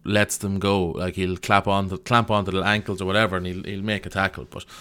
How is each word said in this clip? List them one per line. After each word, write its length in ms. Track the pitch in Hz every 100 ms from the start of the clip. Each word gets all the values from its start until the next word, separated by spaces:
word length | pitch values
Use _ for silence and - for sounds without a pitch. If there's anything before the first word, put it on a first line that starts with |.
lets 340 | - 104 101 -
them 220 | 101 98
go. 300 | 98 98 87
Like, 260 | - 90 87
he'll 220 | 92 90
clap 300 | - 101 98
on 200 | 98 95
the, 100 | 95
clamp 320 | - 120 104
onto 220 | 107 98
the 100 | 92
ankles 400 | 92 107 104 95
or 40 | 92
whatever, 300 | 98 110 92
and 120 | 90
he'll, 160 | 90
he'll 180 | - 98
make 240 | 104 101 92
a 40 |
tackle. 360 | 95 95 - 60
But 180 | - - -